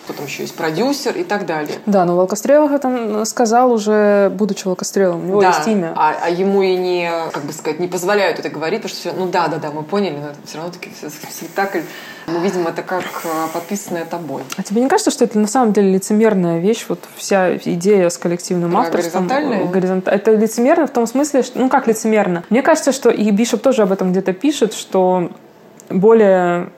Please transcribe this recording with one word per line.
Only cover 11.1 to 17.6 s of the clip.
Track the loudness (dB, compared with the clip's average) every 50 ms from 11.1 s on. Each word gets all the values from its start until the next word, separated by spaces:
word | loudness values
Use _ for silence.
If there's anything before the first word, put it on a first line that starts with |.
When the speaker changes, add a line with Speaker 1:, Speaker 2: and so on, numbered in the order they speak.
| -14 -14 -16 -16 -14
Speaker 1:
спектакль. | -14 -14 -8 -4 -4 -4 -2 -2 -6 -6 -6 -14 -16 -16 -18 -18 -16 -10
Ну, | -6 -4 -2
видимо, | -2 0 0 0 -2 -2
это | -4 -6 -8
как, | -6 -6 -6 -6 -6 -10 -10 -8
э, | -6 -4 -4 -4 -4 -6
подписанное | -8 -6 -6 -8 -8 -6 -6 -6 -6 -6
тобой. | -6 -8 -10 -8 -8 -8 -10 -8 -10 -8
Speaker 2:
А | -10 -6
тебе | -2 0 0
не | 2 2
кажется, | 2 2 2 0
что | 2 2 0
это | 2 2 0
на | 0
самом | 2 2 2 2 4 4
деле | 4 4 4 2
лицемерная | 2 0 0 2 4 4 4 4 2 0 0 0 0
вещь, | 0 0 0 -2 -2 -8
вот | -8 -8 -8 -20 -18
вся | -14 -4 0 0 2 2 2 0
идея | -2